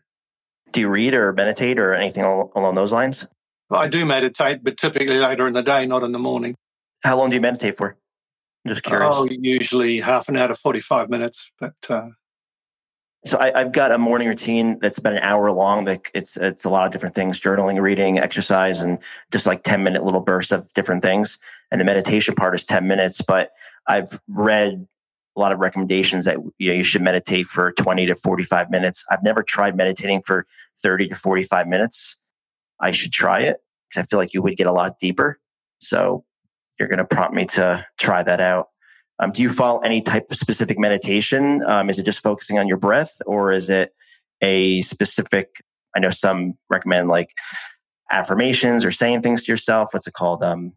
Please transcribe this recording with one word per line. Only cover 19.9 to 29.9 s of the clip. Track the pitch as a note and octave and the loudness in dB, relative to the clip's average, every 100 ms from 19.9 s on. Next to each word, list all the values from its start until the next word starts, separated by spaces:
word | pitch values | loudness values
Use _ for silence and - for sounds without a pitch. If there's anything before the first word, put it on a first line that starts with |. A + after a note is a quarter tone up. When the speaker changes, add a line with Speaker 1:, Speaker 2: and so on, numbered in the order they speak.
| F#2 | 0
Speaker 1:
little | F#2+ F#2 | 0 0
bursts | F#2 F#2 F#2 | 2 0 0
of | F#2+ F2+ | -2 -2
different | - F#2 F2+ | -4 -2 0
things. | F#2 G2 G#2 - - - _ | 2 2 0 -6 -18 -20 _
And | - | 0
the | |
meditation | F#2+ G2 F#2+ G#2+ G#2 | 2 2 2 0 0
part | - F#2 F2+ | 0 0 0
is | |
ten | - G2 F#2 | 0 0 2
minutes, | G2 F#2 - | 2 0 -2
but | - F#2+ - - - - - | 0 0 0 -6 -20 -10 -2
I've | G2+ F#2 - - | -2 -2 -10 -10
read | G#2 G#2+ G#2+ G#2 F#2+ F#2 _ _ _ _ - | -2 2 4 2 -2 -12 _ _ _ _ -2
a | |
lot | G3+ | 0
of | F#2+ | 2
recommendations | F#2+ F#2+ F#2 F#2+ F#2 F#2 | 0 0 0 2 2 0
that, | F2+ - - - | 0 -2 -4 -6
you | F#2+ | -2
know, | |
you | F2+ | 0
should | F2+ G2+ | 0 2
meditate | F2+ F2+ - F#2 F2+ | 2 0 0 -2 -2
for | - F2+ | -2 0
twenty | - F#2 F#2 F2+ | 0 0 0 0
to | E2+ | 0
forty-five | - F#2 F2+ F2+ F2 | -2 -2 0 0 0
minutes. | F#2 F#2 - - | 0 -2 -4 -4
I've | F#2+ | 0
never | G2+ A2 | 0 0
tried | G#2 - G2+ F#2 | -2 0 0 0
meditating | F#2 | 0